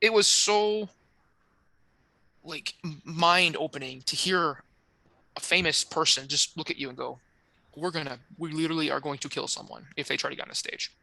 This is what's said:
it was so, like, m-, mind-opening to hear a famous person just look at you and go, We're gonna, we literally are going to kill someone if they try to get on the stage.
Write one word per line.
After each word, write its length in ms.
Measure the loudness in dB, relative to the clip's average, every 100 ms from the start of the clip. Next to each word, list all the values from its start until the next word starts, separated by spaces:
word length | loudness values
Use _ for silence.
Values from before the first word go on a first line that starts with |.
it 120 | 6
was 140 | 6 6
so, 600 | 4 4 4 2 0 -4 _ _ _ _ _ _ _ _ _ _ _ _ _ _ _
like, 300 | -14 -10 -10 -10
m-, 180 | -12 -12
mind-opening 960 | -10 2 6 6 4 2 -6 -6 -12 -10 -6
to 100 | -4
hear 460 | 0 2 2 -2 -12 _ _ _ _ _ _ -12
a 40 |
famous 440 | 0 2 4 2
person 440 | 0 0 2 2 0
just 280 | 0 0 -2
look 140 | -8
at 60 | -6
you 120 | -8
and 100 | -6
go, 200 | -10 -10 _ _ _ _ _ -6
We're 140 | -4
gonna, 280 | -4 -6 -10 -16 -10
we 140 | -8
literally 380 | -2 0 0 0
are 100 | 0
going 180 | -2 -6
to 100 | -6
kill 200 | -6 -4
someone 380 | -6 -8 -16 -12 -10
if 120 | -4
they 80 | -2
try 140 | -2
to 60 | -6
get 80 |
on 40 | -8
the 60 |
stage. 380 | -6 -6 -8 -10 _